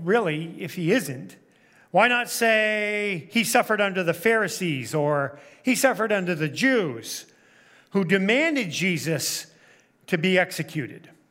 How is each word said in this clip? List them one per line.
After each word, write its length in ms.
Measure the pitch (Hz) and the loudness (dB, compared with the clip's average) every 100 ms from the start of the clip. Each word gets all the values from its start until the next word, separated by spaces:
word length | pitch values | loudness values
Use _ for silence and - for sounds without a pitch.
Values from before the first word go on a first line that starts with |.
really, 520 | 165 233 180 151 165 - | 0 2 2 -2 -6 -10
if 160 | 185 180 | -10 -4
he 160 | 160 | 2
isn't, 440 | 247 147 127 185 - _ _ _ _ _ | 2 0 -8 -12 -18 _ _ _ _ _
why 180 | 175 240 | 4 4
not 220 | 240 240 | 2 -2
say 1000 | - 226 220 214 214 208 208 208 175 - | 0 2 4 2 0 -2 -2 -4 -6 -2
he 120 | 233 | 0
suffered 380 | 208 240 - 214 | 2 2 2 2
under 220 | 202 185 | 0 0
the 100 | 170 | -2
Pharisees 800 | 160 226 226 190 - 180 135 - | 0 2 2 0 -2 -4 -4 -4
or 460 | 156 147 143 139 - - - | -2 0 0 -2 -8 -20 -6
he 100 | 254 | -2
suffered 380 | 240 262 190 220 | 2 2 2 0
under 240 | 202 180 160 | 0 0 -2
the 120 | 151 | -4
Jews 800 | 127 262 254 160 113 - - - _ _ _ _ - _ | 0 2 2 0 -6 -10 -14 -14 _ _ _ _ -20 _
who 120 | 196 | -2
demanded 680 | 175 190 196 254 330 277 185 | 2 2 4 2 2 0 -2
Jesus 800 | 120 185 165 135 147 - - - _ _ _ _ _ - | -2 -2 -2 -2 -4 -4 -6 -10 _ _ _ _ _ -4
to 140 | 175 | 0
be 180 | 185 185 | 2 2
executed? 720 | 180 - 156 156 113 - - - _ | 2 -4 -8 -6 -8 -10 -20 -20 _